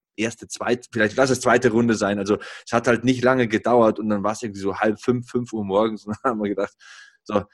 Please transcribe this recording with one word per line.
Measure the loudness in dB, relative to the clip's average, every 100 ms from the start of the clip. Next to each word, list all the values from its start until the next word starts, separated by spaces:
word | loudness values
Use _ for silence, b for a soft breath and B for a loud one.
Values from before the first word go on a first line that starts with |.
| _ -6
erste, | -6 -6 -14
zweite, | -8 -4 -4 -2
vielleicht | 0 0 2
lass | 2
es | 2
zweite | 2 4 4
Runde | 2 2
sein. | 2 0 -2
Also | -2 -2 B B -4
es |
hat | -2 2
halt | 2
nicht | 0 2
lange | 2 2 2
gedauert | 0 2 4 4 2
und | -2
dann | -2
war's | -2 -4
irgendwie | -8 -6
so | -6 -2
halb | -2 0
fünf, | -2 -2 -2
fünf | -6 -4
Uhr | -6
morgens | -2 0 0 -2
und | -8 -6
<laughs> |
dann | -4
haben | -2
wir | -2
gedacht, | -4 -6 _ B B B B
„So, | -4 -4 -4